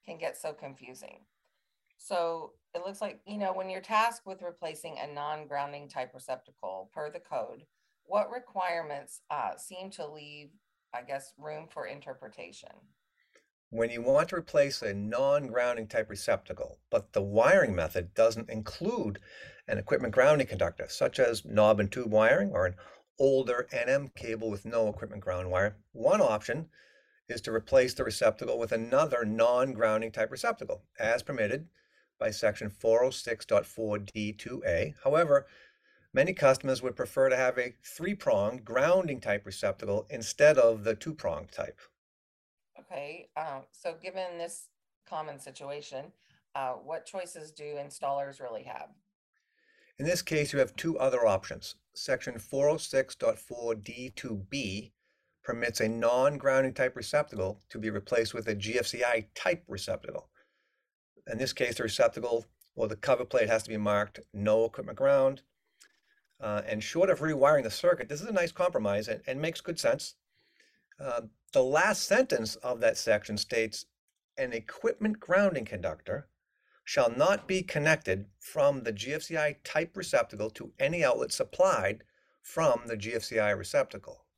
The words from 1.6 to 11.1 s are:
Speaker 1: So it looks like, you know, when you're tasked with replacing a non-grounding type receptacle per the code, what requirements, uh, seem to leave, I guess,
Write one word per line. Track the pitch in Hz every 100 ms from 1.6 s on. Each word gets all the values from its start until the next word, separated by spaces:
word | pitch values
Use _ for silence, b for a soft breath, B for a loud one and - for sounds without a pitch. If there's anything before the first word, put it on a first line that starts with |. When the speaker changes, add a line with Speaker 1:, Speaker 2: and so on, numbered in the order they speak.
| _ _ _ _
Speaker 1:
So | - 185 170 165 156 _ _
it | 175
looks | 180 202
like, | 208 - -
you | 208
know, | 196
when | 185 190
you're | 190
tasked | 190 214 233 233 -
with | 190
replacing | 180 175 165 156 165 151
a | 147
non-grounding | 147 147 151 151 143 143 143 147
type | 143 127
receptacle | 131 - 127 _ _ 95 95 95
per | - 151
the | 165
code, | _ 135 110 117 _ _ _ _
what | _ 208 214
requirements, | 240 247 196 180 170 156 143 139 - _
uh, | 147 110 -
seem | - 185 190
to | 196 151
leave, | 151 147 147 147 _ _ _ _
I | 123
guess, | 123